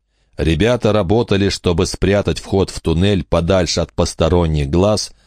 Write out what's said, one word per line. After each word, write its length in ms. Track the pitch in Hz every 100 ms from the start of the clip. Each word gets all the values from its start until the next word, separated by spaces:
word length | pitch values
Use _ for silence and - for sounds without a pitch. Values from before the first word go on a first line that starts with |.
| _ _ _ -
Ребята 560 | 73 78 107 123 110
работали, 580 | 104 87 110 113 98 98
чтобы 360 | - 92 87 90
спрятать 540 | - 92 101 92 82
вход 300 | - 98 90
в 100 | -
туннель 420 | - 80 101 101
подальше 580 | - 85 85 95 82 -
от 120 | 82
посторонних 800 | - 87 - 82 90 82 76 69
глаз — 420 | 85 101 104 - -